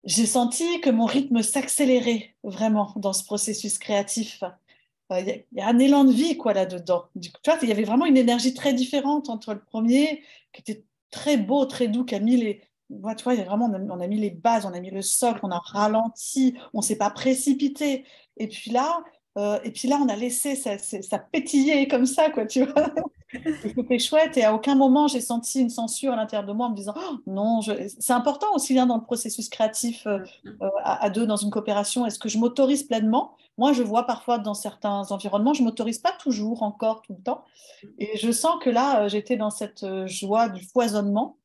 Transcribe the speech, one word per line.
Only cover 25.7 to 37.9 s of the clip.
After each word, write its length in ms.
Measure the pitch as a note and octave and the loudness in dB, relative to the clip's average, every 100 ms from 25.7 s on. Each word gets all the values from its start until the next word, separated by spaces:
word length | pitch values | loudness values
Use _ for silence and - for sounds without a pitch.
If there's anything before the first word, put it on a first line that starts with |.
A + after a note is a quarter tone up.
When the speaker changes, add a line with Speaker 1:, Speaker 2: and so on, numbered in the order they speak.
| A#3+ A3+ - C4+ | 0 -6 -4 -2
Speaker 1:
à 40 | A#3 | -2
l'intérieur 300 | G#3+ G#3+ G3 | -2 -4 -4
de 60 | |
moi 140 | G#3+ B3 | -2 -2
en 20 | |
me 60 | G3+ | -4
disant, « 180 | G3 D#4 | -6 -8
Oh, 200 | F#4 C#4 - | -8 -8 -6
non, 340 | F#3+ G#3+ A3+ | -2 2 2
je », 120 | G#3+ G3+ G3+ - | 0 -4 -6 -8
c'est 140 | - | 0
important 320 | B3 A#3+ C#4+ G#4 | 2 2 0 0
aussi, 240 | F4 - C4 | 0 2 4
hein, 80 | B3 | 4
dans 100 | A3+ | 2
le 60 | |
processus 460 | A3+ A#3 A3+ - A3 | -2 -6 -6 -8 -10
créatif, 560 | - A3 A3 A#3+ A#3 G#3+ | -2 -2 0 -6 -4 -4
euh, 140 | G3 F#3 - | -4 -6 -18
Speaker 2:
Mm. 40 | G3 G#3+ | -20 -8
Speaker 1:
euh, 60 | G3 G3 | -4 -2
à, 200 | - - | -2 0
à 60 | G#3 | 0
deux, 160 | G3 A3+ | 0 0
dans 100 | G#3 | 0
une 140 | G#3 | -2
coopération. 560 | G#3 G#3+ G3+ G3+ B3 A#3 | -4 -2 -2 0 -2 -2
Est-ce 120 | - | -4
que 120 | A3 | -4
je 80 | G#3+ | 0
m'autorise 460 | A#3+ B3 C4+ C#4+ | 0 2 2 2
pleinement ? 520 | - A3 G#3+ A#3+ - _ _ - | 0 0 2 2 0 _ _ 0
Moi, 140 | C4 | 2
je 80 | B3+ | 4
vois 240 | G#3+ A3+ A#3 | 2 0 0
parfois 320 | A3 - A#3 | -4 -2 -2
dans 160 | G#3 | -2
certains 480 | G3+ G#3 - G#3 G3+ F#3+ | -6 -8 -6 -4 -4 -4
environnements, 420 | G3 G3+ G3+ A#3 | -6 -2 2 2
je 80 | D4 | 4
m'autorise 340 | A#3 A3+ A#3 A#3 | 0 0 -6 -2
pas 140 | F4 | -4
toujours 500 | F#4 C#4+ G#3+ G#3+ A#3 | -2 -4 -2 -4 -4
encore 400 | G#3+ G#3 A3 A3 | -4 -2 -2 -2
tout 100 | - | -10
le 80 | F3+ | -8
temps. 220 | F#3+ D4 _ _ - - G3+ | -6 -6 _ _ -20 -20 -20